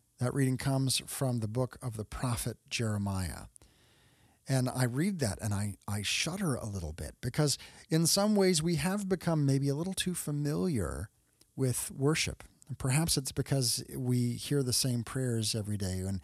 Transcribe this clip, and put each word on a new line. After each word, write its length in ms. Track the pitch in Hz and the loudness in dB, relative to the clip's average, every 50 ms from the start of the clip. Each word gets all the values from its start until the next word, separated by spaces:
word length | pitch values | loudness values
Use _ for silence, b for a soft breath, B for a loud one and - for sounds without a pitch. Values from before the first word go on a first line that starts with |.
| b b b | b b b
That 160 | - 123 127 - | -2 -2 0 2
reading 240 | 143 135 131 131 | 2 2 2 2
comes 460 | 120 - 139 135 135 135 131 - - - | 0 0 0 2 2 2 2 0 0 -2
from 360 | - - - 139 131 123 120 | -4 -4 -2 -2 0 0 0
the 80 | 110 107 | -2 -2
book 280 | 110 127 127 120 - - - | 0 -2 -2 -2 -4 -8 -8
of 160 | 127 107 110 | -8 -6 -6
the 60 | 104 | -8
prophet 520 | - - - - 127 113 - - 123 110 - _ _ | -8 -6 -4 -2 -2 -2 -2 -2 -4 -8 -8 _ _
Jeremiah. 800 | - - 117 110 107 101 101 98 95 95 92 78 85 82 - - - b b b b b b b b b b b b b b b b b b | -4 -2 -2 0 0 0 0 0 0 -2 -2 -4 -6 -8 -14 -16 -20 b b b b b b b b b b b b b b b b b b
And 220 | - 135 131 127 127 | 0 0 2 2 0
I 160 | - 123 131 | 0 0 0
read 360 | 120 120 135 170 208 196 165 | 0 2 0 0 0 0 0
that 180 | 131 104 90 - | 0 0 0 0
and 120 | 104 107 101 | -2 -2 0
I, 240 | 98 104 104 92 - _ - | 0 0 -2 -4 -6 _ -4
I 140 | 101 104 101 | -4 -2 -2
shudder 520 | - - - - 165 170 196 208 160 123 | -2 -2 -2 -2 -2 -2 -2 0 0 0
a 120 | - - | -2 -4
little 260 | 110 101 95 80 76 78 | -6 -6 -6 -6 -6 -6
bit 240 | - 78 - - - | -8 -8 -10 -10 -6
because 380 | - 131 - - 151 143 - B B B B B B - | -6 -2 0 2 2 2 2 B B B B B B 0
in 180 | 160 160 165 | 2 2 4
some 300 | 156 - 196 202 214 214 | 4 4 4 4 4 4
ways 260 | 202 190 185 185 147 156 | 6 6 6 4 4 2
we 140 | 175 175 | 2 2
have 320 | 147 139 185 196 208 202 185 | 2 2 0 0 -2 0 0
become 360 | 185 160 - 175 165 156 143 | -2 0 2 2 2 4 4
maybe 220 | 139 135 139 139 139 | 4 4 4 2 2
a 60 | 139 | 0
little 200 | 147 170 190 190 | 0 -2 -4 -4
too 200 | - - 180 180 | -2 -2 -2 -2
familiar 960 | - - 151 147 147 147 143 151 170 185 185 151 110 85 67 65 69 98 - _ _ _ _ _ _ - _ _ | -2 -4 -2 -2 -2 0 0 0 0 0 0 2 0 0 -2 -2 -4 -8 -8 _ _ _ _ _ _ -20 _ _
with 340 | - 131 127 120 - - - | 0 0 0 0 0 -4 -6
worship. 540 | - 143 131 143 160 - - - - - - - _ _ - - | -4 0 2 2 2 2 0 -2 -4 -6 -12 -18 _ _ -14 -12
And 100 | 135 - | -8 -4
perhaps 380 | - 131 127 151 165 165 - | 0 2 2 2 2 2 0
it's 160 | 147 135 - - | 0 -2 -2 -4
because 500 | - 135 - 143 135 127 117 - 127 - - 135 | -4 -2 0 0 2 2 2 0 -2 -4 -6 -6
we 400 | 139 131 123 123 123 120 120 120 | -4 0 0 2 2 2 2 0
hear 280 | 113 - - 143 143 135 | -4 -4 -2 0 0 2
the 100 | 123 117 | 2 0
same 300 | - - 131 123 120 110 | 0 0 0 0 -2 -2
prayers 520 | - - 131 131 123 117 113 107 107 - | -4 -4 -2 0 0 0 0 0 0 0
every 240 | 110 101 104 104 98 | -2 -2 -2 -2 -2
day 220 | 101 92 92 92 | -2 -2 -2 -2
and 200 | 92 98 98 92 | -2 -2 -2 -4